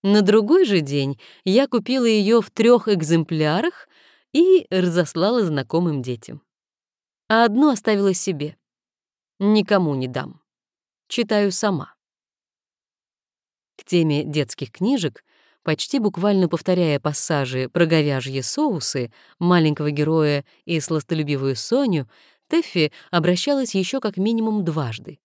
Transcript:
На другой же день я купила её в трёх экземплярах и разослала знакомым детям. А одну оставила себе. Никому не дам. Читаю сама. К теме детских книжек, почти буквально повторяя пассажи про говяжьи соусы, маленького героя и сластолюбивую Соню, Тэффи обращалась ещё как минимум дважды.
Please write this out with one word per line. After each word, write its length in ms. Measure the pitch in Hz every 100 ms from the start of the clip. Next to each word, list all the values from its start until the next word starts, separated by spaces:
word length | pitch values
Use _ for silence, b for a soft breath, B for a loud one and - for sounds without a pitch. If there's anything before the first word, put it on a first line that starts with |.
На 200 | 196 208
другой 420 | 185 214 214 349
же 160 | 302 190
день 400 | 143 143 139 139 B B
я 240 | 190 208 277
купила 380 | 240 208 262 233
её 340 | 220 202 233
в 100 | -
трёх 380 | - 226 240 -
экземплярах 1000 | 190 156 165 156 160 151 170 320 - - b b b b
и 340 | 285 359 381 -
разослала 760 | 190 180 170 160 160 190 247
знакомым 580 | 185 147 120 165 175 143
детям. 400 | 127 117 - 143 _ _ _ _ _ _ _ _ _
А 160 | 220
одну 240 | 233 226 302
оставила 420 | 247 - 208 196
себе. 440 | 185 - 151 147 - _ _ _ _ _ _ _ _
Никому 560 | 202 214 202 202 165
не 140 | 139 127
дам. 320 | 127 - - _ _ _ _ _ _ _
Читаю 440 | - 220 208 202
сама. 420 | 185 214 165 - _ _ _ _ _ _ _ _ _ _ _ _ _ _ _ _ _ _ -
К 80 |
теме 400 | - 175 160 143
детских 480 | 151 151 127 - 117
книжек, 520 | - 202 269 160 - _ _ _ _
почти 360 | - 156 - 277
буквально 500 | 208 170 208 196 170
повторяя 500 | 165 - 180 165 143
пассажи 680 | 156 143 - 151 131 131 131
про 160 | 175
говяжьи 560 | 165 160 147 135 131 135
соусы, 720 | 123 - 302 175 - 135 120 b b b
маленького 520 | 175 180 156 151 151
героя 540 | 147 151 160 151 143 - _
и 160 | - 165
сластолюбивую 760 | - 160 - 160 147 139 135
Соню, 540 | 123 - 254 269 165 123 b b b _
Тэффи 440 | 330 - 180 151 B B
обращалась 640 | 175 165 180 - 190 254
ещё 260 | 196 185 269
как 160 | 214 180
минимум 480 | 208 226 220 214
дважды. 540 | 170 156 127 113 - 147